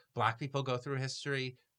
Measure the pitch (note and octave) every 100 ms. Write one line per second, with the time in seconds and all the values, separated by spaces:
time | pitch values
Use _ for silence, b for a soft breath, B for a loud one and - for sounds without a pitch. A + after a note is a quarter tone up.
0 | b - A2 A2+ C#3+ C#3 C3+ B2 C#3+ C3+
1 | C3 - C#3+ C3+ B2+ B2+ b